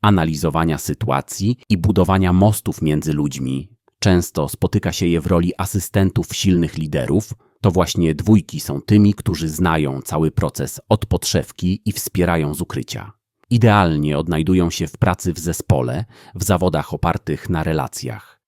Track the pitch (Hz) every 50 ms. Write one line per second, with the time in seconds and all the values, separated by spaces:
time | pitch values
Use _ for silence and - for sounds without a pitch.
0 | - 104 101 90 80 80 78 71 80 78 73 82 82 82 76 73 - - 71 -
1 | - 69 67 69 - - - - 95 110 123 - _ - 101 85 85 101 95 95
2 | 90 92 95 95 92 90 90 92 101 110 104 - - 98 76 - 80 76 76 76
3 | 76 78 76 73 73 71 65 67 65 64 67 67 95 - _ _ _ _ _ _
4 | - 101 92 87 85 - - 80 73 71 - - 95 - - 101 - 87 - -
5 | 92 85 82 82 80 82 85 85 85 90 - - 95 - - 95 - - - 98
6 | 95 92 - - 82 - - - - 98 90 85 82 76 - 80 78 76 76 73
7 | 62 - 76 104 - - - - _ _ _ _ - 101 85 92 85 - - 87
8 | 82 78 76 - - 107 110 101 - - - - - - 71 69 - - 104 104
9 | 104 104 101 - - 104 85 73 82 78 73 80 90 82 80 80 73 67 67 65
10 | - - 78 78 78 76 - - 82 69 - - 67 65 - - - - 107 -
11 | - - - - - - - 82 - - - - 90 90 95 - - 104 - -
12 | - - - 92 87 87 85 82 76 73 76 - - - - 67 60 - - 52
13 | - 101 - _ _ _ _ _ _ - 120 117 117 113 104 104 92 82 78 73
14 | 76 76 73 76 80 85 82 80 80 85 92 92 85 82 - - 85 73 - -
15 | - 92 90 - - 90 78 - 78 85 80 - - - 78 67 62 - - 76
16 | 120 - - - - - - 90 92 - 95 85 92 90 80 76 - - - -
17 | - 85 82 - - 76 73 - - - 87 80 80 80 80 76 - - - -
18 | - 123 110 104 - - _ _ _